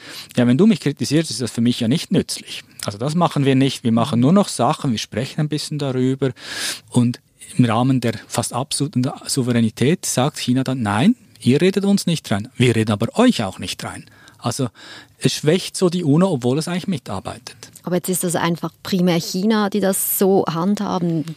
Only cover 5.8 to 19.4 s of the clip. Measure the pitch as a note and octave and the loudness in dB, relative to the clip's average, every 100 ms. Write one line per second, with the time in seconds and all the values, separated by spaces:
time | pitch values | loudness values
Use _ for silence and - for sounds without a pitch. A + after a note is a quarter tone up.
5.8 | C#3+ B2+ B2+ C3 C3+ - - - - - | -2 0 0 0 -2 -4 -12 -10 -8 -10
6.8 | - B2 A#2+ - _ _ - - A#2+ A2 | -2 2 2 0 _ _ -2 2 2 4
7.8 | C3+ C3 A2+ G#2+ - - - B2 C#3 - | 2 2 0 -4 -4 -4 -2 -4 -4 -4
8.8 | C#3 B2 B2+ - - - B2 A#2 A2 - | -2 0 -2 -4 -6 -2 0 2 0 2
9.8 | B2+ F3+ - - C#3 - - B2+ C3 C3+ | 0 0 -2 0 0 -2 -2 0 -2 -2
10.8 | G#2 G#2 F3+ B3+ _ - A#2+ C#3 F#3 G3 | -2 2 2 2 _ -2 2 4 2 2
11.8 | G3 G3+ - E3 - G2+ A2 - B2+ A2 | 0 0 0 -4 -2 -4 -4 2 2 2
12.8 | A2 G#2 A2+ - B3 - G2 - G2 - | 0 0 0 2 4 2 -4 -6 -10 -10
13.8 | A2 F2+ - - - - A#2+ - B2 - | -12 -12 -18 -20 -20 -8 -6 -4 -6 -8
14.8 | - - - _ - - D3 F3+ - - | -20 -20 -20 _ -2 0 0 0 -2 -2
15.8 | F3+ F3+ D#3+ D3+ F#3+ C#3+ A#2+ C#3+ D#3 F3 | 0 0 2 2 2 0 0 -2 -2 -6
16.8 | G3+ E3+ - G2 F#2 - - - - - | -4 -6 -6 -10 -10 -14 -16 -20 -20 -16
17.8 | E3+ F3+ - F3+ F3+ D#3+ E3+ E3+ A3 - | -4 -2 -2 -4 -2 -2 -2 -2 -6 -10
18.8 | - F#3+ F3+ - - F#3 | -4 0 2 2 -2 -2